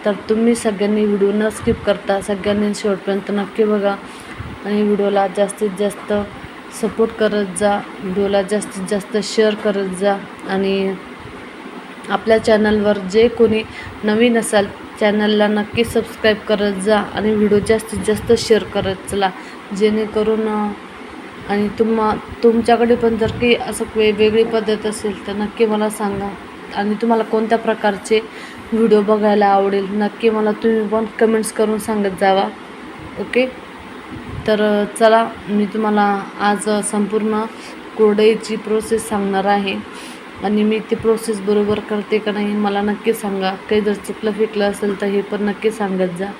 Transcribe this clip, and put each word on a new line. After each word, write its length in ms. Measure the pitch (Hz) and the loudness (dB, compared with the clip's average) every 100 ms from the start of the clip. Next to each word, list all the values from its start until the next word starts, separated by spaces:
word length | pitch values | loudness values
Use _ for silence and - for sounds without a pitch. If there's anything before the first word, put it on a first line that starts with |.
तर 80 | 214 | -2
तुम्ही 420 | 196 - 220 233 | -4 -2 2 4
सगळ्यांनी 500 | 233 226 190 202 214 | 4 0 0 0 2
व्हिडिओ 280 | 214 202 202 | 2 4 2
न 160 | 208 220 | 2 0
स्किप 360 | 214 - 226 | 0 -2 0
करता 360 | - 196 - 196 | 0 -2 0 -2
सगळ्यांनी 540 | 196 202 202 208 208 | 0 -2 0 0 0
शेवटपर्यंत 560 | 196 214 190 - 196 190 | 0 -2 -2 -2 -2 -2
नक्की 340 | 202 190 - | -4 -4 0
बघा 300 | 214 208 196 196 - - - - - - | 2 4 2 -2 -8 -18 -16 -14 -12 -10
आणि 180 | 202 208 | -2 2
व्हिडिओला 440 | 208 202 202 202 196 | 2 2 2 2 2
जास्तीत 440 | 185 196 - 214 185 | 0 -2 0 -4 0
जास्त 340 | 208 190 - 208 208 - - - - - | -2 -4 -4 -2 -2 -10 -16 -18 -16 -4
सपोर्ट 280 | 214 208 226 | -4 0 0
करत 360 | - 214 208 196 180 | 2 0 2 -2 0
जा, 220 | 208 202 - - | 2 2 -4 -10
व्हिडिओला 420 | 185 185 196 202 | -4 0 2 2
जास्तीत 420 | 190 208 - 190 185 | 0 -2 -4 -8 -4
जास्त 260 | 208 - 214 | -4 -2 -4
शेअर 320 | 196 - 214 | -2 2 2
करत 340 | 208 214 196 190 | 2 -2 -2 -4
जा. 280 | 180 202 196 - - - | 0 0 0 -6 -14 -4
आणि 460 | 190 196 196 190 190 - - - - - - - - - - - | -2 0 0 -2 -4 -12 -16 -16 -16 -16 -16 -16 -16 -16 -16 -4
आपल्या 300 | 196 220 220 | -2 4 2
चॅनलवर 600 | 220 214 214 214 202 202 | 4 4 4 4 2 0
जे 300 | 190 208 233 | 2 4 4
कोणी 340 | - 226 220 - - - - | 4 4 4 -2 -12 -14 -4
नवीन 340 | 214 214 247 233 | 0 4 4 4
असाल, 280 | 220 214 196 - - - | 4 2 2 -6 -16 0
चॅनलला 460 | 214 208 214 208 208 | 2 4 2 4 4
नक्की 380 | 208 208 - | 2 0 -2
सबस्क्राईब 520 | 233 233 214 - 220 214 | 0 0 -2 0 0 0
करत 360 | - 208 208 | 0 0 0
जा 260 | 190 196 208 | 0 2 2
आणि 360 | 202 - 208 | 0 -2 0
व्हिडिओ 240 | 214 208 202 | 2 4 4
जास्तीत 400 | 196 220 220 202 185 | 4 0 0 -4 0
जास्त 260 | 208 - 226 | -2 4 2
शेअर 240 | - 214 | 6 2
करत 340 | 185 202 190 190 - | 2 -4 -2 -6 -4
चला, 200 | 202 190 - - - - 196 | -2 -2 -2 -16 -16 -10 0
जेणेकरून, 720 | 214 214 214 214 214 220 214 | 2 2 0 0 0 0 0
अ, 240 | 214 208 202 - - - - - - - | -2 -2 -6 -14 -18 -16 -16 -16 -14 -4
आणि 200 | 202 208 202 | 0 0 0
तुम्हा-, 640 | 220 226 220 208 - - | 0 2 0 -2 -8 2
तुमच्याकडे 540 | 233 226 233 226 233 240 | 4 4 4 4 4 4
पण 200 | 233 220 | 2 2
जर 100 | 220 | -2
काही 280 | - 240 | 0 2
असं 300 | 233 - 214 226 220 | 2 0 -6 -4 0
वेगवेगळी 480 | 214 208 214 220 | 2 4 4 4
पद्धत 420 | 226 226 214 214 214 | 2 0 0 -2 -2
असेल 400 | 208 214 190 - | -4 -6 -6 -6
तर 60 | |
नक्की 340 | 202 208 - 226 | -4 -4 0 0
मला 240 | 214 214 | 2 -2
सांगा. 380 | 214 202 196 202 196 - - - - | -2 -4 -2 -6 -10 -16 -18 -10 -4
आणि 180 | 208 | -2
तुम्हाला 300 | 214 233 226 | 0 2 2
कोणत्या 340 | 220 220 220 226 | 2 0 2 0
प्रकारचे 640 | 220 220 208 196 - 220 220 - - - - | 0 0 0 -2 0 0 0 -14 -16 -16 -4
व्हिडिओ 300 | 226 226 214 | 2 6 4
बघायला 440 | 196 214 214 208 202 | 4 2 4 4 6
आवडेल, 400 | 196 196 196 190 | 4 4 0 -2
नक्की 400 | 208 208 - 226 | -2 -2 2 0
मला 220 | 220 214 | 2 0
तुम्ही 360 | 214 226 220 208 | 0 2 2 0
पण 160 | 214 220 - | -2 -2 0
कमेंट्स 340 | 220 220 214 | 2 2 -2
करून 260 | - 214 214 | 0 0 0
सांगत 420 | 214 214 202 185 | -2 -2 -2 2
जावा. 280 | 196 190 214 - - - - - - - | 2 4 0 -6 -16 -18 -16 -16 -14 -10
ओके, 280 | 202 240 254 - - - - - - - - - - | -2 0 0 -4 -18 -18 -18 -18 -14 -14 -12 -6 0
तर, 140 | 214 | 2
अ, 220 | 214 208 202 - | 2 2 0 4
चला, 300 | 220 226 226 - - | 6 6 4 -4 -2
मी 180 | 208 208 | 0 0
तुम्हाला 560 | 220 214 208 208 202 - - | 0 0 2 2 0 -4 -2
आज, 280 | 202 202 214 | 0 0 0
अ, 120 | 208 | 0
संपूर्ण 580 | 202 208 202 214 214 214 226 - - - - - | 0 -2 0 0 0 -2 -4 -10 -16 -16 -12 2
कुरडईची 580 | 214 208 214 220 - 220 | 4 6 4 4 -2 -6
प्रोसेस 520 | 208 220 214 220 - | -2 -2 0 -2 0
सांगणार 360 | 208 196 196 | -2 0 0
आहे 320 | 196 202 196 208 - - - - - - | 2 2 0 -4 -8 -14 -14 -16 -16 -6
आणि 180 | 196 214 | 0 2
मी 160 | 214 220 | 2 0
ती 160 | - | -2
प्रोसेस 460 | 226 220 220 226 208 | -2 0 0 -2 -4
बरोबर 380 | 190 208 208 208 | 0 2 2 0
करते 400 | 208 208 196 220 | -2 -6 0 -2
का 140 | 214 | 0
नाही 220 | 208 208 | -2 -2
मला 260 | 208 208 202 | 0 0 0
नक्की 320 | 208 202 220 | 0 0 -2
सांगा. 380 | 220 208 196 190 | -2 -2 -2 -2
काही 300 | 190 - 214 | -4 0 0
जर 120 | 208 | 2
चुकलं 400 | 202 - 196 214 | -2 -6 -4 -4
फिकलं 380 | 208 220 208 202 | 0 -2 2 0
असेल 300 | 202 208 196 | 0 -2 -2
तर 60 | 202 | 0
हे 160 | 202 | 0
पण 200 | - 208 | -2 -2
नक्की 280 | 208 202 214 | -2 0 -2
सांगत 480 | 214 196 190 180 170 | 0 -2 0 -2 -2
जा. 80 | 196 | -8